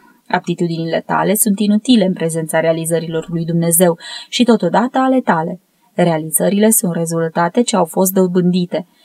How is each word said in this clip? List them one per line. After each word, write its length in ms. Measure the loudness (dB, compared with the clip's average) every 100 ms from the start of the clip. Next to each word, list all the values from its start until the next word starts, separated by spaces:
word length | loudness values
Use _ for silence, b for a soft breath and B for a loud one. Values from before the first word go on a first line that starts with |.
| b b b
Aptitudinile 760 | -4 -2 -4 -2 -4 -4 -4 -2
tale 280 | -2 0
sunt 260 | 0 0 0
inutile 460 | 2 0 2 2 2
în 80 |
prezența 460 | 0 -4 -4 -4 -2
realizărilor 640 | 0 0 -2 -2 -2 -6 -4
lui 160 | -6 -2
Dumnezeu 520 | -2 0 2 2 2 B B B
și 140 | 0
totodată 540 | 2 2 2 0 0 0
ale 240 | 0 0
tale. 380 | 0 -2 -2 -8 _ _ _
Realizările 760 | 0 0 0 -2 -2 0 2 2
sunt 240 | 2 0
rezultate 680 | -2 -2 -2 -2 0 0 0
ce 140 | 0 0
au 100 | 0
fost 280 | 0 0
dobândite. 760 | 2 2 2 2 0 -2 -6 -8 _